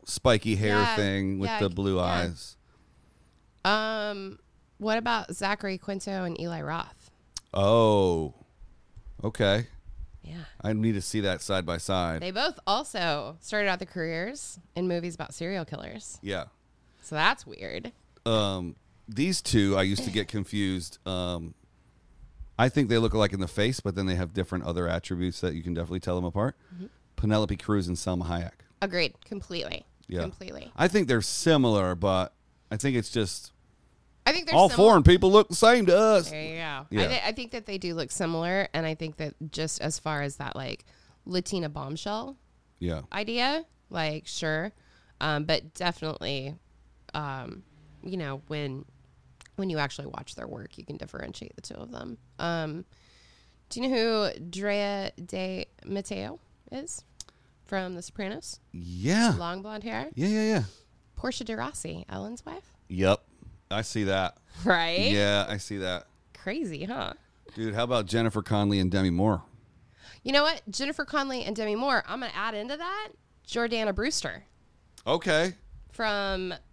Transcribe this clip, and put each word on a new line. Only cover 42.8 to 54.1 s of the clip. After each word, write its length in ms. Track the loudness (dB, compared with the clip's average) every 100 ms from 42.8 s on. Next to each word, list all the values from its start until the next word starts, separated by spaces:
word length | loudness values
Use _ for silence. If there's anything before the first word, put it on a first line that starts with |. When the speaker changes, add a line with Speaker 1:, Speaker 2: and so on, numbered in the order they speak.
| -6 -4 -6
Speaker 2:
idea, 520 | -6 -4 0 0 0 -4 _ -10
like, 380 | -4 -2 -4 -8
sure, 460 | -6 -2 -2 -4 -8 _ _ _ -6
um, 240 | -2 0 2
but 280 | 0 0 -4
definitely, 800 | -4 -2 -6 -6 -4 -4 -6 -12 _ _ -20 _ _
um, 500 | -8 -6 -8 -10 -14 -18 -20 -20 -16
you 140 | -8 -6
know, 240 | -6 -8 -6
when, 360 | -6 -6 -8 -12 _ _ _ _ _ -18 -6
when 140 | -4
you 80 | -2
actually 280 | -4 -6 -10
watch 280 | -12 -14 -12
their 120 | -12
work, 300 | -12 -14 -16
you 60 | -14
can 120 | -12
differentiate 580 | -10 -10 -12 -12 -14 -16
the 60 |
two 140 | -16 -14
of 160 | -14
them. 260 | -12 -12 -14 _ -8
Um, 480 | -4 -4 -4 -8 -12 -20 _ _ -20 _ _ _ -14
do 120 | -4
you 60 | 0
know 60 | 2 2